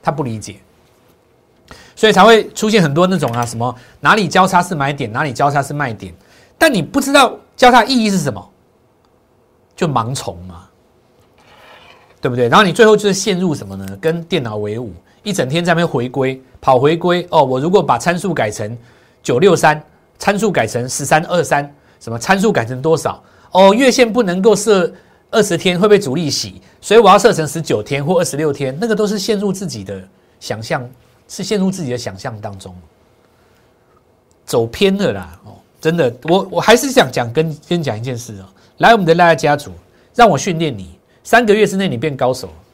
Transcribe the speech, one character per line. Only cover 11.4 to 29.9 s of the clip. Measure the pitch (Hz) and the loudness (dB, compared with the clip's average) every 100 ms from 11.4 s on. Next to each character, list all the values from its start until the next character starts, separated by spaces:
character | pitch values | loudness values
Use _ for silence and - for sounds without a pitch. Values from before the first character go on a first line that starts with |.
| _ _ - - - - _ _ | _ _ -20 -20 -20 -20 _ _
对 | 143 | -6
不 | 123 | 0
对？ | 120 | 4
然 | 160 | 4
后 | 202 | 4
你 | |
最 | - 220 | 6 6
后 | 214 | 6
就 | 208 | 2
是 | |
陷 | 190 - 180 | -2 -2 -2
入 | 185 147 | -2 -4
什 | 101 | -8
么 | 95 | -12
呢？ | 95 101 | -12 -6
跟 | 160 170 165 | -4 -4 -4
电 | 175 | -4
脑 | 120 107 | -4 -6
为 | 104 110 | -6 -8
伍， | 123 82 _ _ | -10 -14 _ _
一 | 208 | -8
整 | 196 131 | -4 -2
天 | 160 | -2
在 | 170 | 0
那 | 170 | 0
边 | 170 | 0
回 | 135 123 | -2 -4
归， | 131 131 131 _ _ | -2 -4 -4 _ _
跑 | - 131 | 2 4
回 | 143 165 | 4 2
归。 | 180 175 175 | 0 -2 0
哦， | 170 | 0
我 | 135 131 | 2 0
如 | 151 | 2
果 | 196 | 0
把 | 143 120 | 2 0
参 | 170 175 | 0 -2
数 | 196 | -4
改 | 147 110 | -4 -4
成 | 104 107 117 - _ _ _ | -4 -10 -10 -18 _ _ _
九 | - 127 | -2 2
六 | 196 160 | 4 4
三， | 160 151 - _ _ _ | 2 0 -6 _ _ _
参 | - 202 | -2 0
数 | 214 | 0
改 | 160 110 | 0 -2
成 | 120 123 | -4 -6
十 | - 139 | -8 0
三 | 156 170 | 0 0
二 | 175 | -2
三， | 151 147 143 - _ _ | 0 -2 -4 -14 _ _
什 | - | -12
么 | 117 | -10
参 | - 190 | -2 0
数 | 220 | 2
改 | 180 113 | 0 -4
成 | 127 | -4
多 | 151 160 | 0 0
少？ | - - _ _ _ | -2 -8 _ _ _
哦， | 180 196 | 4 4
月 | 208 269 | 6 2
线 | 240 233 | 4 2
不 | 214 | 2
能 | 202 180 | -2 2
够 | 208 | 2
设 | 202 214 196 165 - _ _ _ | 2 2 2 0 -6 _ _ _
二 | 226 | 0
十 | 202 170 | 0 0
天， | 185 175 | -2 0
会 | 208 | 4
被 | 202 | 4
主 | 170 | 2
力 | 127 156 | -4 -4
洗， | - - - _ _ | -6 -8 -14 _ _
所 | - 214 | 2 4
以 | |
我 | 202 | 6
要 | 196 | 6
设 | 175 | 4
成 | 147 156 | 2 -4
十 | 165 | -6
九 | 156 165 | -4 -4
天 | 104 139 143 | -2 -4 0
或 | 180 | 0
二 | 175 | 0
十 | 143 | -2
六 | 156 | -4
天， | 143 139 139 | -2 -6 -4
那 | 226 | -4
个 | |
都 | 208 214 | -2 -2
是 | 214 | -2
陷 | 190 208 | -2 -2
入 | 202 | -2
自 | 190 190 | -4 -8
己 | 120 | -10
的 | 98 | -12